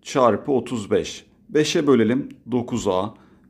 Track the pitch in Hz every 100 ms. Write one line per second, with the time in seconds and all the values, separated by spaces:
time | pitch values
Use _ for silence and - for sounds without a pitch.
0 | - 143 123 101 - 131 120 123 101 101
1 | 78 - - _ _ 151 151 180 143 123
2 | 107 127 - - - 123 120 117 98 92
3 | 104 - _ _